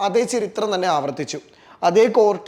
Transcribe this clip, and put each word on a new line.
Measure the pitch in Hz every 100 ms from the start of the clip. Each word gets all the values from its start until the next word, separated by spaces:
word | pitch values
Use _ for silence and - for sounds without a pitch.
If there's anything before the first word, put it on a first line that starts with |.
അതേ | 202 220
ചരിത്രം | 247 240 202 - 214
തന്നെ | 185 185
ആവർത്തിച്ചു. | 151 139 127 147 147 - _ - -
അതേ | 175 180 226
കോർ | 226 208 196